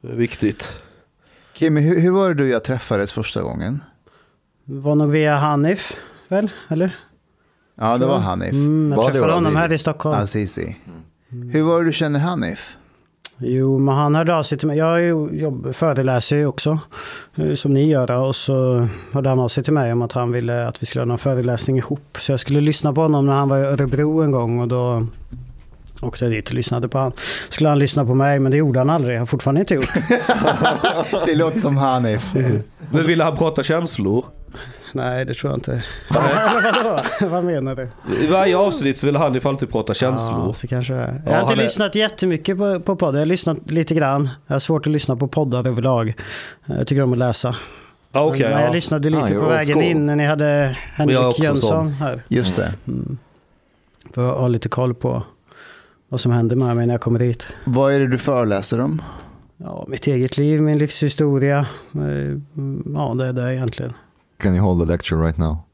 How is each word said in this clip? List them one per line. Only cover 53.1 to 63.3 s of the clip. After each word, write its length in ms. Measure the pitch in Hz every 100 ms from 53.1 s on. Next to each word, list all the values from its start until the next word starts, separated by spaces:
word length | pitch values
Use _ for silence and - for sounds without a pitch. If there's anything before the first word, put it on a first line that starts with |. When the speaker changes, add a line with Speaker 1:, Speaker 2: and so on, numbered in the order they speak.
| 135 _ _ _ _ _ _ _ _ -
Speaker 3:
För 180 | - 123
att 60 | 131
ha 100 | 123
lite 200 | 117 113
koll 260 | - 127
på 280 | 117 127 120 104 _ _ - - - _ _ _
vad 120 | 127
som 120 | 127
händer 240 | 120 113 123
med 200 | 127 117
mig 100 | 117
när 80 |
jag 60 | 120
kommer 180 | 117 117
dit. 280 | 123 117 - -
Speaker 2:
Vad 280 | - 123 135
är 60 | 139
det 60 | 135
du 120 | 123
föreläser 600 | - 131 113 98 101 117
om? 220 | 135 156 - - - - - _
Speaker 3:
Ja, 280 | - - -
mitt 180 | 131 -
eget 300 | 131 127 -
liv, 240 | 147 151
min 160 | 151 151
livshistoria. 880 | 147 - 147 - 151 139 139 139 143 - -
Eh, 60 | 147
mm, 920 | 147 - 143 143 143 151 139 139 - 147
ja, 180 | 143 120
det 80 |
är 60 | 131